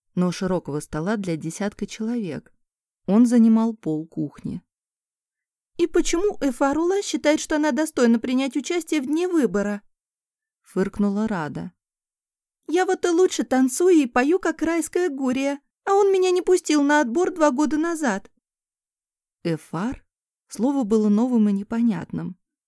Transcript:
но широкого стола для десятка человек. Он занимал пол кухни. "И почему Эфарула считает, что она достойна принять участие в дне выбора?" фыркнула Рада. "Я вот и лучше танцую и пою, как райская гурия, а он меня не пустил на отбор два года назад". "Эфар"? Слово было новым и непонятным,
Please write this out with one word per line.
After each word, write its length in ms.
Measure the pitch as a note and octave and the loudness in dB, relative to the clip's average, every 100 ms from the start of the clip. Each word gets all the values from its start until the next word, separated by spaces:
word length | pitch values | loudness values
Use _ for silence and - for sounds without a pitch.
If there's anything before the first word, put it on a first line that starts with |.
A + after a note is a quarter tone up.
| _ | _
но 180 | - F3+ | -2 -2
широкого 480 | E3+ F#3 F3+ - D3 | -2 -4 -4 -4 -8
стола 380 | - D#3 E3+ A3 | -8 -6 -4 -4
для 180 | F#3 D#3+ | -4 -6
десятка 500 | D#3+ - G#3 - G3+ | -8 -6 -8 -6 -12
человек. 680 | - A3 A#3+ F#3+ D3 - _ _ _ _ _ | -8 -6 -6 -6 -10 -14 _ _ _ _ _
Он 220 | - G3+ A#3+ | 0 4 6
занимал 480 | A#3+ A3+ A3 A3+ | 6 6 6 2
пол 320 | A3 - D3+ E3 | -4 -6 -6 -6
кухни. 560 | - D3 - - F3+ - _ _ _ _ _ _ _ _ _ _ - | -8 -8 -8 -12 -12 -14 _ _ _ _ _ _ _ _ _ _ -4
"И 100 | E4+ | 0
почему 520 | F4 - E4+ G4+ - | 2 0 0 -2 -2
Эфарула 640 | C#4 A#3+ C#4 D4 E4+ G4 | -4 0 0 0 0 -2
считает, 360 | G4+ D4+ D4 D4+ | -2 -2 0 0
что 180 | - D#4 | 0 -2
она 140 | D4+ | 0
достойна 480 | C4 D#4 - A#3+ A#3 | 0 -2 2 2 2
принять 380 | B3 B3+ C4+ D4 | 0 -2 -2 -4
участие 460 | B3 F4 - D#4 | -4 -6 -2 -4
в 40 | B3+ | -2
дне 220 | D#4 F4+ | -2 0
выбора?" 540 | E4+ A#3 G3 G3+ G3+ - _ _ _ _ _ _ _ | 0 0 0 -4 -6 -12 _ _ _ _ _ _ _
фыркнула 680 | _ F#3 F#3+ - G3+ G3 A3 | _ -4 -4 0 -2 0 -4
Рада. 440 | G3 D3 C3+ F3 - _ _ _ _ _ _ _ _ - | -4 -6 -8 -12 -16 _ _ _ _ _ _ _ _ -4
"Я 200 | D#4+ F#4 | 0 0
вот 180 | F#4 | 0
и 40 | F4+ | 0
лучше 360 | E4+ F#4 - | 2 2 2
танцую 520 | - C4 C4 - F4 E4 | 0 2 2 2 4 4
и 100 | B3+ | 4
пою, 320 | B3 C#4 F#4 | 2 2 2
как 240 | F4 D#4+ | 0 -2
райская 480 | D#4 E4+ D#4+ F4+ F4+ | -2 -2 -2 -2 -2
гурия, 500 | C4+ C4 B3+ C#4 C#4+ - _ - | -2 -2 -2 -2 -4 -10 _ 0
а 80 | |
он 180 | G4 G4+ | 2 4
меня 180 | F#4+ F#4 | 4 2
не 120 | F4+ | 2
пустил 400 | E4 F4+ - D4+ | 2 2 2 2
на 180 | C#4+ D4 | 4 2
отбор 320 | C#4 B3+ F#4 | 2 0 -2
два 180 | F4+ D4+ | 2 0
года 280 | B3 D4+ D#4 | 2 0 0
назад". 520 | E4+ E4 C#4+ G3 - _ _ _ _ _ _ _ _ _ _ _ | -2 -2 -2 -4 -8 _ _ _ _ _ _ _ _ _ _ _
"Эфар"? 600 | E3+ D#3+ - D#3+ A3 C#4+ _ _ _ _ _ | -6 -6 -6 -6 -6 -8 _ _ _ _ _
Слово 360 | - A#3+ C#4 | -4 -2 0
было 240 | G#3+ A3 G#3+ | 0 0 2
новым 400 | G#3 B3+ A#3+ G#3 | 2 2 2 2
и 40 | |
непонятным, 840 | G3 G#3 A#3 A#3 F3 D#3+ E3+ E3+ F3+ _ _ | 0 -4 -2 0 0 -6 -8 -10 -12 _ _